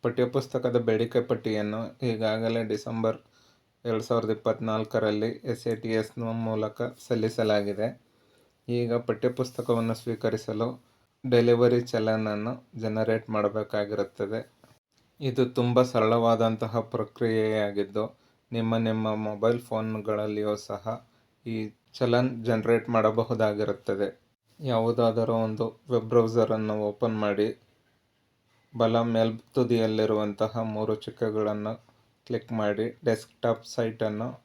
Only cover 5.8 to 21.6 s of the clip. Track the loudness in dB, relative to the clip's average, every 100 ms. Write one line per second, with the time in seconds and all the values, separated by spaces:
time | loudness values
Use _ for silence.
5.8 | -2 -2 -2 -6 -6 -4 -2 -2 -4 -4
6.8 | -8 -8 -4 0 0 0 2 2 0 -2
7.8 | -4 -4 _ _ _ _ _ _ -4 -2
8.8 | 0 -2 -2 0 0 0 -4 -4 0 0
9.8 | 0 -4 -6 -4 -2 -4 -4 -4 -4 -6
10.8 | _ _ _ _ 2 4 6 6 6 4
11.8 | 0 -2 0 0 0 -2 -4 -8 _ -8
12.8 | -4 -2 0 0 0 0 0 0 -4 -4
13.8 | -2 -2 -4 -4 -4 -4 -8 _ -20 _
14.8 | _ _ _ _ -4 0 0 2 2 4
15.8 | 4 4 4 4 4 4 2 0 -2 -4
16.8 | -4 -6 -6 -2 0 2 2 0 -2 -2
17.8 | -4 -2 -6 -8 _ _ _ -4 0 0
18.8 | 0 0 -2 -2 -4 0 2 2 -2 -4
19.8 | -4 -6 -4 -2 -2 -2 -2 -4 -6 -8
20.8 | -6 -8 -10 _ _ _ -8 -6